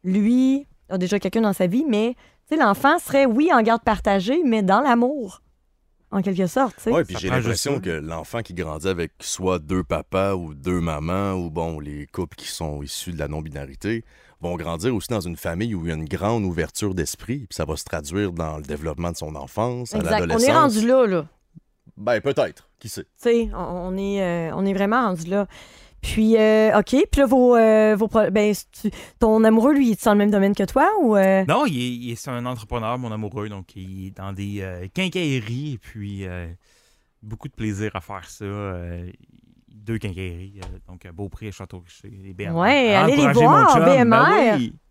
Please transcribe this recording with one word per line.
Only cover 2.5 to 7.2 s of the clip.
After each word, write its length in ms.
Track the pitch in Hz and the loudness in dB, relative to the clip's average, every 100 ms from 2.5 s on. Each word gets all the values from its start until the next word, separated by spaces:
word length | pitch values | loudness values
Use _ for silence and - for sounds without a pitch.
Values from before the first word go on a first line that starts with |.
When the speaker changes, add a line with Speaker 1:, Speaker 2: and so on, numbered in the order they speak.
Speaker 1:
sais, 60 | 330 | 2
l'enfant 380 | 233 202 269 330 | 2 4 2 2
serait, 260 | - 277 | 2 2
oui, 240 | 269 220 320 | 4 4 4
en 80 | 269 | 4
garde 220 | 220 226 | 4 2
partagée, 580 | - 202 214 196 185 311 | 0 0 2 0 0 0
mais 160 | 294 220 | 2 2
dans 200 | 185 196 | 4 4
l'amour, 600 | 277 240 247 294 208 - _ _ _ _ _ _ _ | 4 2 2 -2 -8 -14 _ _ _ _ _ _ _
en 100 | 196 | -4
quelque 240 | 190 185 | -2 -2
sorte, 300 | 180 254 254 - | 0 0 -2 -2
tu 60 | |
sais. 80 | 220 | 0
Speaker 2:
Ouais, 120 | 240 | 0
puis 120 | - | 0
Speaker 3:
Ça 40 | 185 | -4